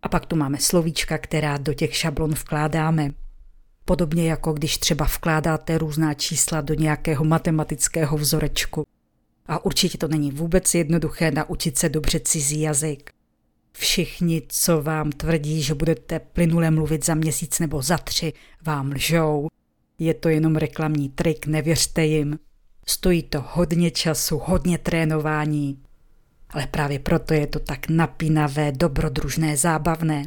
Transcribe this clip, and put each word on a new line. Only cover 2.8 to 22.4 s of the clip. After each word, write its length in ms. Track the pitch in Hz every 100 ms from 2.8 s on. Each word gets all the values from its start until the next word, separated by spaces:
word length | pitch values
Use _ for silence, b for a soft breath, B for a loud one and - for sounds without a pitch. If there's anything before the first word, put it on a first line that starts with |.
| 156 160 143 - - - - - - _
Podobně 460 | - 185 170 165 165
jako 220 | 156 165
když 260 | 156 147 -
třeba 260 | - 156
vkládáte 760 | 151 - 170 156 160 156 - 160
různá 360 | 160 147 160
čísla 460 | 143 - 151 - 160
do 140 | 147
nějakého 500 | 151 156 151 - 143
matematického 920 | 156 160 175 160 151 151 - 165 151 151
vzorečku. 680 | 147 156 151 - - - 151 _ _ _ _ _ -
A 180 | 156
určitě 340 | 190 - 180 -
to 100 | 151
není 220 | 156 147
vůbec 440 | 139 165 185 -
jednoduché 560 | 175 151 165 156 - 165
naučit 480 | 160 - 156 170 -
se 100 | 165
dobře 320 | 151 143 165
cizí 400 | - 165 143 151
jazyk. 500 | 156 151 156 147 - _ _ _ _ _ _
Všichni, 680 | - - - 165 - 175 165 -
co 340 | - - 165
vám 300 | 147 156 151
tvrdí, 500 | 147 156 165 147 160
že 120 | 139
budete 440 | 147 160 160 - 165
plynule 520 | - - 170 170 165
mluvit 340 | 156 156 156
za 100 | 156
měsíc 440 | 156 160 143 156 -
nebo 240 | 165 143
za 160 | 131 170
tři, 340 | - - 165 - B B
vám 300 | 160 151 139
lžou. 560 | 135 - 170 156 151 151 _ _ _ _ _
Je 160 | 165
to 140 | 160 165
jenom 280 | 156 160 156
reklamní 520 | 156 - 156 151 139
trik, 380 | - 170 156 -
nevěřte 580 | 156 147 151 - -
jim. 340 | 156 156 143 151